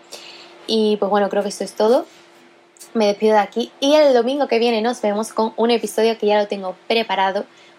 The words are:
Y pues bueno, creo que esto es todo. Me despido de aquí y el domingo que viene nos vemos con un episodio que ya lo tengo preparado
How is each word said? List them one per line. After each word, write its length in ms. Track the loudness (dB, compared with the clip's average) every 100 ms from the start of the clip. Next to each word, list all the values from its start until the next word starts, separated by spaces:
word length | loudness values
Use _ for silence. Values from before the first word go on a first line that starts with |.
| -18 -20 -20 -20 -20 -20 -4
Y 300 | 0 0 0
pues 120 | 0
bueno, 200 | 0 0
creo 120 | -2
que 80 | -4
esto 140 | -8
es 100 | -10
todo. 320 | -2 2 2 0 -14 -20 -20 -20 _ _ _ -8
Me 140 | 0 0
despido 260 | 2 2
de 60 | 2
aquí 320 | 2 -4 -8 -4
y 160 | 2 4
el 180 | 6
domingo 340 | 4 2 -2 -2
que 120 | 0
viene 220 | 0 0
nos 200 | -2 -2
vemos 320 | -2 -2 -4
con 200 | -4 -4 -2
un 160 | 0
episodio 460 | 0 -2 0 0 0
que 100 | 0
ya 120 | 0
lo 80 | 0
tengo 280 | -6 -8 -12 -4
preparado 580 | -4 -2 -2 -2 -2 -8 -16 -20